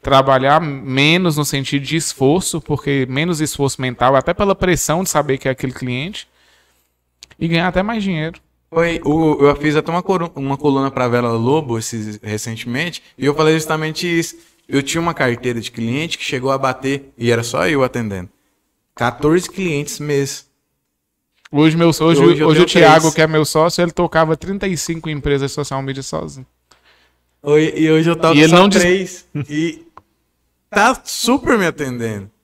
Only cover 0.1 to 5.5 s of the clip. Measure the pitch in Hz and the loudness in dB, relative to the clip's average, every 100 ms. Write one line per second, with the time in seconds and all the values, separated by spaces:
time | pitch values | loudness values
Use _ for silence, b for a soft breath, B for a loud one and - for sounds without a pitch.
0.1 | 135 135 131 135 151 170 139 131 131 143 | 2 4 2 4 2 0 -8 -4 0 2
1.1 | 170 180 147 147 139 131 139 135 156 151 | 4 2 0 -2 -4 -4 -4 -2 -4 -4
2.1 | - 135 165 185 170 - 147 - 139 127 | 0 2 2 0 -8 -6 -6 -2 -2 -2
3.1 | 131 165 165 156 - 139 - 131 123 123 | -2 -2 -2 -4 -2 -4 -2 -6 0 2
4.1 | 135 147 175 202 190 185 170 - 160 190 | 2 0 -2 0 0 0 0 0 -2 -2
5.1 | 156 147 135 139 | -2 -2 -2 -2